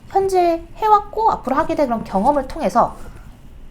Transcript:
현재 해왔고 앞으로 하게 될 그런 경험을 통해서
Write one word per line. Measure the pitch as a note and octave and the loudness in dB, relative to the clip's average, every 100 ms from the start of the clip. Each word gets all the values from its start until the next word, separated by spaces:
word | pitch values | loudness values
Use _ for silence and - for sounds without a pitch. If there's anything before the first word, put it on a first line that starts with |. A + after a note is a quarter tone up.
| - | -4
현재 | G4 G4 F#4 F4 E4+ - - | -2 2 2 2 0 -6 -4
해왔고 | G#4+ G#4 G#4 - A4 | 4 4 2 0 2
앞으로 | - - C#4 | 2 -2 -2
하게 | E4 | 0
될 | D#4+ C#4 | 0 0
그런 | A3+ | 0
경험을 | - F#3+ A#3+ D4 - | -2 0 2 2 -2
통해서 | E4 G#3+ A#3 F3 - - - - - - - - | -2 0 2 2 0 -14 -14 -18 -20 -20 -18 -18